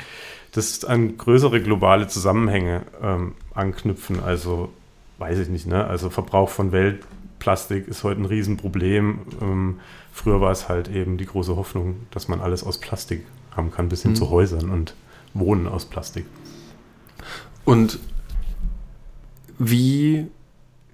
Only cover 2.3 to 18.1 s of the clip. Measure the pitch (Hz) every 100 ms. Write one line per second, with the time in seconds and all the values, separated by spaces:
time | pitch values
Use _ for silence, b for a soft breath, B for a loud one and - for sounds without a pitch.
2.3 | 107 113 98 87 87 - - 107 90 87
3.3 | - - - 98 - 107 98 - 92 90
4.3 | 87 85 85 87 - - - - - 85
5.3 | 90 87 87 85 90 107 90 90 95 92
6.3 | 98 95 - 98 92 98 101 - - -
7.3 | - - 95 - 98 95 104 104 101 95
8.3 | 107 101 101 101 98 92 104 104 107 -
9.3 | - 101 95 95 92 B B B - -
10.3 | 101 95 92 - 90 90 98 92 90 95
11.3 | 98 87 87 95 95 90 92 117 98 -
12.3 | 90 90 90 - - - - - 85 -
13.3 | - - - 85 - 90 87 - 110 -
14.3 | 87 98 82 85 92 82 - b b b
15.3 | 98 90 104 85 92 - - - - 87
16.3 | - B B B B - - - - B
17.3 | B B B - 117 113 - -